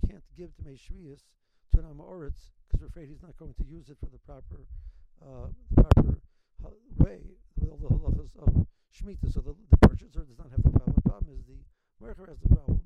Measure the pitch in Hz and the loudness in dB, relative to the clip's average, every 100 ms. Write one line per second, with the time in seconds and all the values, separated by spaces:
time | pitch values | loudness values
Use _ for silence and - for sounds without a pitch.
0 | - 101 - - 175 - 156 135 - - | -4 -4 -20 -20 -20 -18 -18 -18 -18 -18
1 | 160 139 _ _ _ _ _ - 160 147 | -18 -20 _ _ _ _ _ 2 2 -16
2 | 156 185 147 - - _ _ - 151 - | -18 -16 -14 -14 -18 _ _ -6 -6 -16
3 | 147 135 180 - 156 127 143 117 120 143 | -18 -20 -20 -20 -16 -12 -12 -14 -20 -16
4 | - 120 - 139 - 143 131 - - - | -16 -16 -20 -20 -20 -20 -18 -18 -18 -20
5 | - - 139 131 123 - - - - - | -20 -20 -20 -16 -14 -12 2 6 8 6
6 | - - - _ _ - - 208 247 170 | 4 0 -6 _ _ -20 -18 -20 -6 2
7 | - 90 - - _ - - - - - | 2 0 -18 -20 _ -10 -8 -6 -4 -2
8 | - - - - - - - - _ - | -2 -4 -6 -10 -2 -2 -2 -8 _ -16
9 | 202 196 - - 143 151 - - - - | -14 -10 -8 -8 -10 -12 4 8 8 6
10 | 175 156 151 117 139 127 - - - - | -10 -14 -14 -16 -12 0 4 4 2 0
11 | - 202 151 139 - 135 139 _ _ _ | 0 -2 -6 -10 -16 -20 -20 _ _ _
12 | 220 196 185 151 - 160 139 - | -18 -16 -18 -2 4 4 4 -2